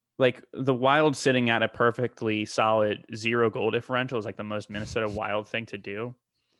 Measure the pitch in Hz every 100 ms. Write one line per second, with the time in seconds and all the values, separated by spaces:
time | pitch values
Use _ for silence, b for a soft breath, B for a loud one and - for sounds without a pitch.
0 | _ - 127 123 - - 131 127 127 147
1 | 156 139 143 127 120 113 110 - 120 113
2 | 120 - 113 107 107 - 110 110 107 101
3 | - 113 113 120 117 107 107 117 - 127
4 | 127 123 104 101 104 107 - 104 107 120
5 | 107 104 104 104 104 117 117 104 98 101
6 | 120 123 _ _ _ _